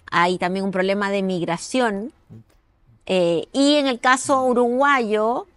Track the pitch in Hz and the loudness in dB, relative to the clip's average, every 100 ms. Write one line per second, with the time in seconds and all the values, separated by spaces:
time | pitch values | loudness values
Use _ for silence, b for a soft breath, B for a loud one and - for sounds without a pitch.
0 | - 170 175 180 180 190 196 185 190 196 | -4 0 0 0 -2 -2 -2 -2 -2 -2
1 | 202 202 190 185 165 170 - 262 240 196 | -2 -2 -2 -2 -4 -4 -4 -2 -2 -2
2 | 233 - _ 113 - _ _ _ _ _ | -8 -14 _ -20 -20 _ _ _ _ _
3 | - 185 170 170 - 262 277 294 269 233 | -2 0 2 0 -2 0 2 4 2 0
4 | 254 262 - 269 254 247 240 247 277 269 | 2 2 2 0 2 2 2 2 2 2
5 | 220 214 220 262 403 | 0 0 0 -2 -8